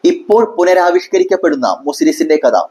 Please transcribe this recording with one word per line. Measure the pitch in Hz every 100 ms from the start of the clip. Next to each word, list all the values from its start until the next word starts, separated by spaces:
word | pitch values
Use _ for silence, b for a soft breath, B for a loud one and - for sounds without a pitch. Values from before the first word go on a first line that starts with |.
| 349
ഇപ്പോൾ | - - 214 220 -
പുനരാവിഷ്കരിക്കപ്പെടുന്ന | 180 185 175 175 - 190 185 185 180 143 117 92 139
മുസിരിസിന്റെ | 143 156 151 160 151
കഥ | 131 104 78